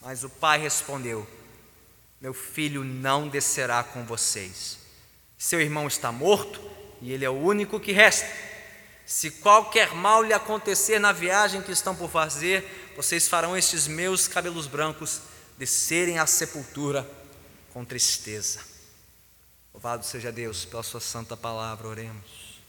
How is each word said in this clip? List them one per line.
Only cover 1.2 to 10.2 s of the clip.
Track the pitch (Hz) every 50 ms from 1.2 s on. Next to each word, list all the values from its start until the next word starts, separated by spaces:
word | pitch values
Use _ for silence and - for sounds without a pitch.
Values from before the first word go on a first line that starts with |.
| 104 101 - - - - - - - - - - - - _ _ _ _ _ _
"Meu | 131 131 127
filho | - - - - - 151 147 147 143
não | 135 131 127 131 131 135 135 143 151 147
descerá | 135 143 139 - - - 135 120 120 120 120
com | - - 127 120
vocês. | 113 113 110 - - - 107 95 92 92 - - - - - - - - - - - _ _ _ _ _ _
Seu | - - - 170
irmão | 156 156 151 151 147
está | 143 - - - 120
morto | 117 120 143 185 208 196 - - - - - - - - - - - -
e | 120 123
ele | 131 135 135
é | 131
o | 131 135
único | 147 180 208 208 208 202 - 214
que | - -
resta. | 190 190 214 202 - - - - - - - - - - - - - - - - - - -
Se | - - - - 156
qualquer | - - - 202 208 220 214 214 - 226 208 - 160
mal | 170 180 202 220 226